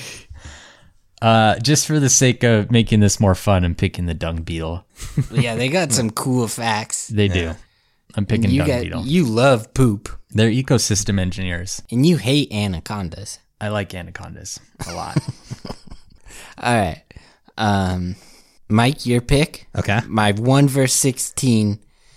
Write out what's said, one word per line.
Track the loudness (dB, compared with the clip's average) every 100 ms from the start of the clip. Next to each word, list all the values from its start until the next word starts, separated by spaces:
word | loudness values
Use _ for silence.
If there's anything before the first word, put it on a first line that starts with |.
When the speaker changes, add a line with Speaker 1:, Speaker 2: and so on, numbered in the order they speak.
| -8 -16 -20 -20 -20 -20 -20 -20 _ _ _ _
Speaker 1:
Uh, | 2 4 4 2
just | 2 0 2
for | 0
the | 2
sake | 4 2 2
of | 2 2 4
making | 2 4 4
this | 4 4
more | 2
fun, | 2 2 2
I'm | 2
picking | 0 -2 -2 -6
the |
dung | -4 -4 -6
beetle. | -6 -6 -6 -8 -12 -16 -8 -4 -2
Speaker 2:
Yeah, | -2 -2 -2
they | -2
got | 0 0
some | 0 -2
cool | -4 -2 0 -2
facts. | -2 -2 -2 -4 -8 -4
Speaker 1:
They | 0 0
do. | 0
Speaker 3:
Yeah. | -2 -6 -14 _ _ _ _
Speaker 1:
I'm | -6 -2
picking | 0 2
Speaker 2:
You | 2
Speaker 1:
dung | 0
Speaker 2:
got, | -2
Speaker 1:
beetle. | -4 -6 -2
Speaker 2:
you | 0
love | 2 2 4 4 0
poop. | 2 2 2 -6 -16 -4
Speaker 1:
They're | 2 2
ecosystem | 2 2 0 2 0 0 0
engineers. | 0 -4 -6 -6 -8 -12 -6
Speaker 2:
And | 2
you | 4 4
hate | 2 0 0
anacondas. | -2 -2 -4 -6 -8 -8 -10 -14 -16 _ _
Speaker 1:
I | -6
like | -4 -6
anacondas | -8 -12 -14 -16 -16 -14 -16 -18 _ -12
a |
lot. | -10 -6 -4 -6 -10 -14 -16 -14
<laughs> | -16 -16 -18 -20 -20 -20 -20 -20 -6
Speaker 2:
All | 0 2
right. | 0 -4 _ -20 -20 _ _ -4
Um, | 0 2 0 -2 -4 -8 -14 -20 _ _ 0
Mike, | 2 2 0 0
your | -2
pick. | 2 2 0 -4 -10 -6
Speaker 3:
Okay. | -2 -2 0
Speaker 2:
My | 0 2
one | 2 2 4 4
versus | 4 2 2
sixteen, | 0 -2 -6 -4 2 2 2 -2 _ _ _